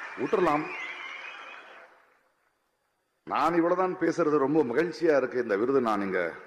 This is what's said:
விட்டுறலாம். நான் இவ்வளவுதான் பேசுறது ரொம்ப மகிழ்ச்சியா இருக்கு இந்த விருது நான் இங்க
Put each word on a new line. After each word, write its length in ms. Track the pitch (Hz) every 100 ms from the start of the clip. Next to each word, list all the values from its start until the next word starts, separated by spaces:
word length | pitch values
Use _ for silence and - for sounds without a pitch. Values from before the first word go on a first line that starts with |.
| - -
விட்டுறலாம். 440 | 135 220 175 147 160 - - - - - - - - - - - - - _ _ _ _ _ _ _ _ _ _ _ _
நான் 320 | - 104 147 170
இவ்வளவுதான் 420 | 170 180 185 180
பேசுறது 380 | 165 160 156 147
ரொம்ப 260 | 135 156
மகிழ்ச்சியா 540 | 131 117 175 156 165 143
இருக்கு 240 | 123 123
இந்த 140 | 113 98
விருது 260 | 120 139
நான் 200 | 117 104
இங்க 300 | 98 92 85 76